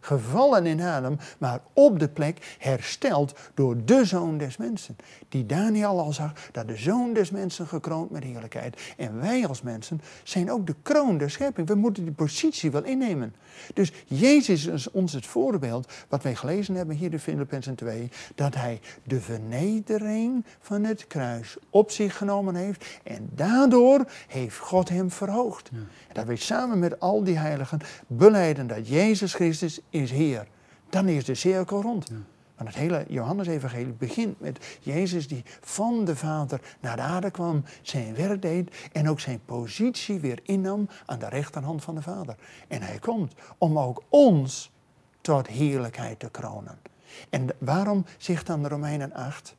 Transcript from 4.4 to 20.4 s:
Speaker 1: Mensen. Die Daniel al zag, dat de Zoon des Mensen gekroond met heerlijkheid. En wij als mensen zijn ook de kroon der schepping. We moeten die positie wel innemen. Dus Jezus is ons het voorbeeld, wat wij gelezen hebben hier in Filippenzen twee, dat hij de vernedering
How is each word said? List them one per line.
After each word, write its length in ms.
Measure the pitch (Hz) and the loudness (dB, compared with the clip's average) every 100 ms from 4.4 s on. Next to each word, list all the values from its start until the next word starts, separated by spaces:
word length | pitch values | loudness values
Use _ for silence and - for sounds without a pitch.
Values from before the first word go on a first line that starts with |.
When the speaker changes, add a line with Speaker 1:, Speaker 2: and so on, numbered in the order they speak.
| 143 - | -6 -6
Speaker 1:
Mensen. 400 | 226 220 - - - - - | -6 -6 -10 -18 -20 -20 -6
Die 180 | 139 110 | -4 -2
Daniel 540 | 156 220 214 208 185 | 0 2 2 2 0
al 120 | 151 | 0
zag, 200 | 147 151 151 - | -2 -6 -8 -12
dat 160 | - 113 | -10 -8
de 80 | 110 | -4
Zoon 360 | 120 233 247 | 0 2 2
des 180 | 220 180 | 0 0
Mensen 360 | 196 190 - 165 | -2 -4 -6 -6
gekroond 440 | 160 - 160 165 | -6 -4 -4 -6
met 140 | 156 | -8
heerlijkheid. 560 | 131 120 110 - 120 - - - | -8 -10 -10 -10 -10 -12 -16 -10
En 240 | 113 110 | -8 -4
wij 260 | 165 254 196 | 0 0 0
als 160 | 127 | -4
mensen 380 | 131 113 - 160 - - | -8 -10 -8 -10 -10 -20
zijn 280 | - 185 180 | -6 -2 0
ook 160 | 240 180 | -2 -2
de 80 | - | -6
kroon 360 | - 294 277 165 | 2 4 4 2
der 120 | 143 | 0
schepping. 380 | - 277 - 160 | -2 -4 -2 0
We 60 | |
moeten 280 | 202 226 196 | 2 2 0
die 80 | 165 | -6
positie 580 | 147 151 - 320 - 160 | -2 -2 0 -2 0 -2
wel 140 | 139 | 0
innemen. 500 | 147 262 247 156 113 - - - - | 0 0 0 -2 -4 -10 -20 -20 -8
Dus 180 | - 185 - - | 0 0 0 -6
Jezus 600 | 135 240 294 233 175 147 | 4 8 8 6 2 2
is 240 | 160 127 | -4 -2
ons 220 | 196 180 | -2 0
het 140 | 143 - | -2 -4
voorbeeld, 680 | - 269 202 127 117 123 - - | 0 2 2 -2 -4 -6 -14 -4
wat 140 | 139 | -2
wij 120 | 139 | -2
gelezen 400 | 117 135 185 196 | -4 -2 -2 -2
hebben 220 | 185 165 151 | -4 -4 -4
hier 160 | 175 | -4
in 60 | 156 | -4
Filippenzen 560 | - 156 143 135 131 | -4 -4 -4 -6 -8
twee, 360 | 123 113 110 120 - - | -8 -6 -6 -8 -12 -18
dat 200 | - 143 | -2 -2
hij 260 | 135 123 113 - - | 0 -6 -6 -12 -18
de 160 | - 131 | -6 -4
vernedering 1200 | 113 113 110 123 185 220 208 214 214 220 233 254 | -4 -8 -6 -2 -2 -2 -2 -4 -2 -2 0 -2